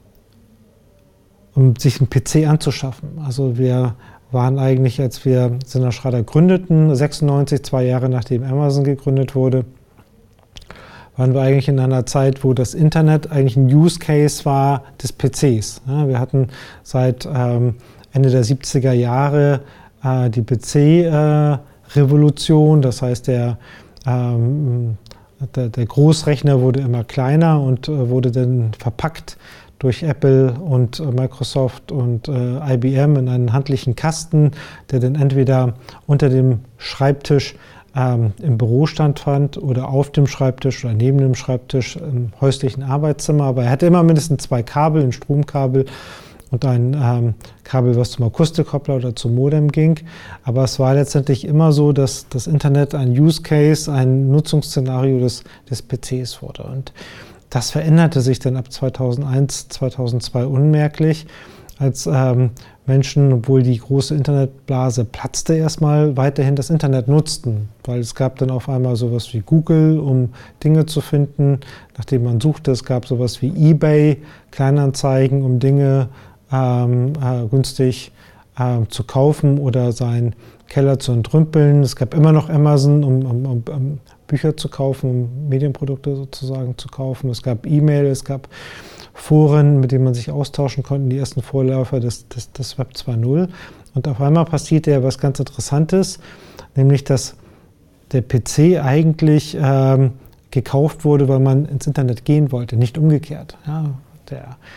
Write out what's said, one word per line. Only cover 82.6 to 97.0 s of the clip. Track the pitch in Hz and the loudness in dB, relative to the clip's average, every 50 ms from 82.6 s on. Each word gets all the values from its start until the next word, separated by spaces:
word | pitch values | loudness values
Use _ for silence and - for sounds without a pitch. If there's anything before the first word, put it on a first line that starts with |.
| 147 151 147 139 135 143 147 147 147 | 2 4 4 4 4 4 4 2 2
um, | 135 131 127 135 | 2 0 0 0
um, | 127 120 120 131 | -2 -2 -4 -4
um, | 135 127 117 117 - 151 | -4 -4 -4 -6 -6 -6
um | 139 131 139 147 131 - - - _ _ | -6 -6 -6 -6 -10 -14 -18 -20 _ _
Bücher | - 147 147 - 156 151 | -6 -4 -2 -2 -2 -2
zu | - - 151 | -4 -6 -8
kaufen, | - - 139 135 131 135 - 131 | -6 -4 -4 -4 -2 -2 -4 -2
um | 123 123 123 120 123 135 151 147 | -2 -2 -4 -4 -6 -8 -4 -2
Medienprodukte | 135 135 143 143 131 - 147 135 139 131 - 143 139 | -2 0 -2 -2 -4 -6 -6 -8 -8 -6 -6 -6 -6
sozusagen | 135 139 135 - - 131 131 135 131 127 123 123 - | -6 -8 -12 -12 -12 -10 -8 -8 -6 -6 -8 -8 -10
zu | - - | -14 -16
kaufen. | - - 131 131 127 - - 127 | -12 -10 -8 -8 -8 -6 -6 -6
Es | 117 - - | -6 -6 -4
gab | 127 120 113 - | -6 -6 -4 -2
E-Mail, | - 151 147 147 151 147 143 143 | -2 0 2 2 2 2 2 2
es | 139 131 131 - | 0 -2 -2 -6
gab | - 139 135 - - - - - - - - - - - - - - - | -8 -10 -10 -10 -16 -20 -20 -20 -20 -20 -20 -20 -20 -20 -20 -20 -20 -20
Foren, | - - - 151 151 156 147 147 151 147 147 147 139 | -18 -2 2 4 4 6 6 4 4 4 4 4 4
mit | 131 123 131 | 2 2 2
denen | 131 131 | 2 2
man | 127 123 | 0 0
sich | 120 113 - | -2 -6 -8
austauschen | 143 143 139 - - - 143 131 - 139 120 | -6 -6 -6 -6 -4 -4 -4 -4 -4 -6 -6
konnte, | - 139 139 139 127 | -4 -4 -4 -2 -2
die | 127 139 | -2 -4
ersten | 135 - - 135 - | -4 -6 -6 -8 -8
Vorläufer | - - 135 131 131 131 131 127 - - 131 | -4 -2 -2 0 0 0 -2 -2 -2 -2 -4
des, | 117 120 107 - - - | -4 -4 -6 -8 -12 -16
des, | - 120 110 - - | -16 -14 -14 -14 -12
des | - 127 - - - | -12 -12 -10 -8 -8
Web | 127 - - | -10 -8 -10
zwei | - - 131 120 | -12 -8 -6 -4
null. | 113 117 123 139 165 185 180 - - - - - - - - - | -2 -2 0 0 0 0 -2 -6 -12 -20 -20 -20 -20 -20 -8 -8
Und | 135 - 151 | -6 -4 -4
auf | 131 101 139 | -4 -2 0
einmal | 143 156 170 160 | 2 2 2 2
passierte | 165 165 139 - - 160 151 - 156 | 0 -2 -4 -2 0 0 0 2 2
ja | 147 135 123 | 2 2 0
was | 135 123 - | 0 -2 -2
ganz | - 143 131 - | -2 -2 -2 -2
Interessantes, | 135 - - - - - 139 147 160 156 190 190 190 190 - - - - - - - - - - - - _ | -6 -6 -6 -8 -6 -2 0 0 0 2 2 0 0 -2 -6 -12 -18 -20 -20 -20 -20 -20 -20 -20 -20 -6 _
nämlich | 135 135 139 143 135 | 2 4 4 4 2